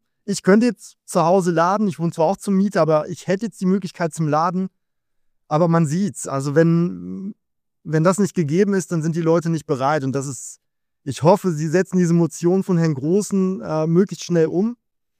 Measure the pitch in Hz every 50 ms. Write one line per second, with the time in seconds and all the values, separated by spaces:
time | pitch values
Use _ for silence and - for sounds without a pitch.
0 | _ _ _ _ _ - 202 - - 277 277 233 247 247 196 - - - - _
1 | _ - - 185 156 165 185 196 170 180 170 165 165 175 196 214 214 196 139 -
2 | 165 170 - 165 160 165 196 - - 202 196 190 202 208 - 175 160 156 160 151
3 | 151 - 165 - - - 185 196 233 214 - - 196 180 190 202 185 170 - -
4 | 175 165 - - 160 151 143 156 165 185 175 185 190 185 _ _ _ _ _ _
5 | _ _ _ _ _ _ _ _ _ - 151 151 180 165 165 170 165 139 147 180
6 | 208 180 - - - - 139 135 135 147 139 160 165 165 165 170 170 180 - -
7 | 180 180 190 190 190 202 - _ _ _ _ _ _ _ _ _ - 160 151 156
8 | 160 185 185 - 202 165 - 185 165 139 151 180 208 196 196 190 165 - 175 165
9 | 151 165 151 175 165 160 165 170 160 165 165 156 - - 151 120 131 139 156 156
10 | 135 135 123 139 135 143 131 - - - - - _ _ _ _ _ _ _ _
11 | - 139 131 - - 165 202 196 - 185 160 147 156 160 143 180 190 - - 185
12 | 180 165 170 170 170 156 - - 165 170 185 190 185 - 185 165 165 160 151 127
13 | 127 156 180 208 202 - 202 190 185 185 190 226 - - 156 156 156 165 165 175
14 | 208 180 170 - - - 175 165 160 160 - 170 208 233 240 - _ _ _ _
15 | _ _ _